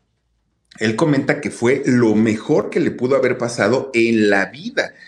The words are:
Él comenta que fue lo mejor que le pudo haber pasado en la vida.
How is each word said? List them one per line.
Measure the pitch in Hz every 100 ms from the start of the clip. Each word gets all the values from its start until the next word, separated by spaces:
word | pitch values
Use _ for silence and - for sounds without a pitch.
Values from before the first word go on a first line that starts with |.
| _ _ _ _ _ _ _ -
Él | 113 110
comenta | 160 143 - 147
que | 101
fue | - 117 - -
lo | 123 110 107
mejor | 110 107 - 160 -
que | 208
le | 151
pudo | - 123 135
haber | 123 123
pasado | 120 123 104 127 -
en | 120 117 113 104
la | 101 95
vida. | 131 220 - - -